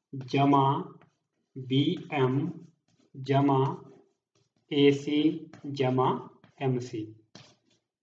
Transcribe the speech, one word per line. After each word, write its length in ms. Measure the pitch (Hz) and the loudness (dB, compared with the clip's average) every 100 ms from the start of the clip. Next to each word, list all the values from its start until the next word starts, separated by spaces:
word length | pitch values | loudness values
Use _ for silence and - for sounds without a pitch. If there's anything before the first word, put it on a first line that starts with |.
| _ | _
जमा 540 | 135 - 139 139 143 139 143 - - - _ _ _ _ 135 | -14 -4 0 4 4 4 0 -6 -16 -20 _ _ _ _ -14
बीएम 920 | 123 135 156 185 - 147 127 139 170 - - _ _ _ _ | -2 0 0 -2 -6 -2 0 0 -4 -8 -18 _ _ _ _
जमा 460 | 139 131 139 143 135 131 - - - _ _ _ _ _ _ - | -14 0 2 4 2 0 -2 -12 -20 _ _ _ _ _ _ -4
एसी 800 | 147 143 139 - 151 151 - - - 143 | 4 6 4 0 0 0 0 -12 -14 -10
जमा 420 | 131 127 127 139 240 - - _ - | -2 0 2 0 -2 -8 -20 _ -6
एमसी। 440 | 135 123 - 113 107 - _ - - _ _ _ _ _ | -4 -2 -4 -10 -12 -16 _ -20 -20 _ _ _ _ _